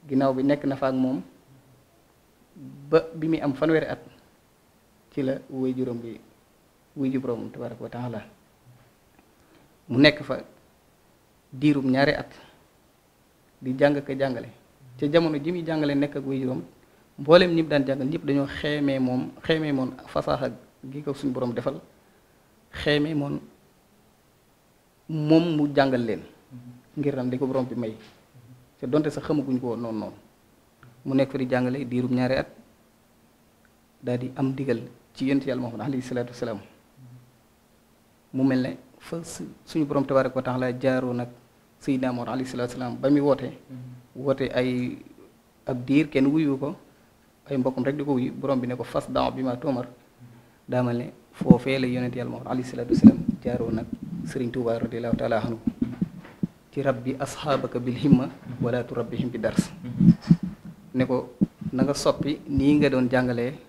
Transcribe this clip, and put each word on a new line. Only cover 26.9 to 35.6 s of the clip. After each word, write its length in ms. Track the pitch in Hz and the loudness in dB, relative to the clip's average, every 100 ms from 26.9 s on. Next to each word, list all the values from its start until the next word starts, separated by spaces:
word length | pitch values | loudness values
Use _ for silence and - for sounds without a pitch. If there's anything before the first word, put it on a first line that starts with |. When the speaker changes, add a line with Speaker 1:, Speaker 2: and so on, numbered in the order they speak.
| - | -4
Speaker 1:
Ngir 180 | 143 131 | -2 -2
lan 140 | 127 | -2
di 80 | 127 | -2
ko 80 | 135 | -2
Borom 180 | 135 123 | -2 -2
bi 100 | 120 | -4
may. 200 | 113 110 - - _ - - - - _ | -6 -8 -18 -20 _ -20 -20 -20 -20 _
Te 60 | 127 | -2
donte 220 | 147 151 | 0 0
sax 140 | - 131 | -4 -2
xamaguñ 340 | 151 127 127 | -2 0 -2
ko 80 | 127 | -2
woon 140 | 113 | -6
noonu 180 | 120 110 | -6 -6
noonu. 160 | 95 - - _ _ _ _ _ - - 143 | -8 -12 -20 _ _ _ _ _ -20 -14 -2
Mu 80 | 135 | 0
nekk 160 | 131 | 0
fa 60 | 135 | -2
di 80 | 127 | 0
jàngale 360 | 127 127 131 127 | 0 0 -2 -4
diirum 240 | 123 123 | -2 0
ñaari 220 | 123 127 131 | 0 0 0
at. 120 | - - - _ _ _ _ _ _ _ _ _ _ _ _ _ | -4 -12 -20 _ _ _ _ _ _ _ _ _ _ _ _ _
Daal 140 | 127 123 | -6 -4
di 120 | 127 - | -4 -2
am 120 | 135 | -2
ndigal 280 | 135 135 117 127 - _ | -2 -2 -2 -4 -18 _
ci 120 | - 131 | -6 0
yonent 200 | 139 135 | 0 0
Yàlla 160 | 127 | -4